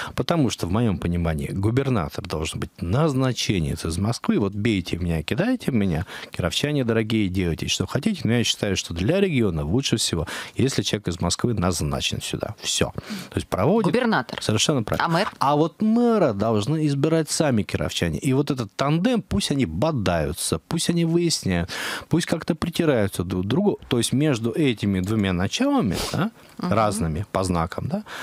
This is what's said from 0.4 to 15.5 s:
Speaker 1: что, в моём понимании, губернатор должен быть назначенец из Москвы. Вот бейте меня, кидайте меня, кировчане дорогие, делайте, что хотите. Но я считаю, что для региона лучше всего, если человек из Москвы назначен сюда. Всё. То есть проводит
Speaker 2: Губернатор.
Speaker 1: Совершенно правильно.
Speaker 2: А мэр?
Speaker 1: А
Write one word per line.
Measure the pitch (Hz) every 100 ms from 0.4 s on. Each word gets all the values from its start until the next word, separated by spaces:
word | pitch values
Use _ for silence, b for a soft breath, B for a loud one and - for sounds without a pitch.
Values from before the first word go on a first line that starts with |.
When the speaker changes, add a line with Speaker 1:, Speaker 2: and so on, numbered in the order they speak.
| 117
Speaker 1:
что, | - 85
в |
моём | 107 117 85
понимании, | 87 87 82 76 69
губернатор | 90 107 123 135 113 73 - -
должен | 78 78 -
быть | - -
назначенец | 87 123 160 131 131 117 - 98 73 80
из | 85 87
Москвы. | 104 - - 202
Вот | 98
бейте | 104 117 98 - 85
меня, | 87 82
кидайте | - 113 226 254 -
меня, | 117 98 78 - B B
кировчане | - 87 - 147 147
дорогие, | 117 113 107 110 95
делайте, | 92 87 78 -
что | - 101
хотите. | 135 220 190
Но | 104
я | 120
считаю, | 107 - 104 95
что | -
для | 85 104 190
региона | 196 135 104 80 73
лучше | 120 - 113
всего, | - 85 80 B B -
если | 135 -
человек | 101 104 87
из | 90
Москвы | 85 - 120
назначен | 104 87 87 76 65 - -
сюда. | - - - -
Всё. | - - - - B 202 B
То | -
есть | -
проводит | 90 120 226 180
Speaker 2:
Губернатор. | 226 233 165 120 -
Speaker 1:
Совершенно | - 110 - 139
правильно. | 107 -
Speaker 2:
А | 165
мэр? | 165 208 -
Speaker 1:
А | 139